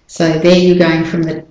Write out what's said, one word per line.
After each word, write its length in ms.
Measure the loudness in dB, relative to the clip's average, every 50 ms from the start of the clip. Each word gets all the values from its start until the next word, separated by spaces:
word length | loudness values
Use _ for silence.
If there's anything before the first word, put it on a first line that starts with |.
| _
So 320 | _ -8 -4 -2 -2 -2 0
there 180 | 2 2 4
you're 220 | 4 4 2 2 2
going 260 | 2 0 0 -2 -2
from 180 | -4 -4 -6 -6
the 220 | -6 -6 -8 -12 -16